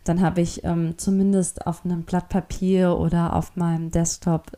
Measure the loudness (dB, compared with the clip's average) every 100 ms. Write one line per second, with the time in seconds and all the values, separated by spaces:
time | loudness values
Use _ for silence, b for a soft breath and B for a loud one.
0 | -2 2 2 2 0 -2 -2 0 -2 -2
1 | 0 2 4 2 0 -4 -6 -6 -4 -6
2 | -2 -4 0 -2 -2 -2 2 4 4 2
3 | 2 0 0 0 -2 -2 -2 -2 -2 -2
4 | -2 -2 0 0 -2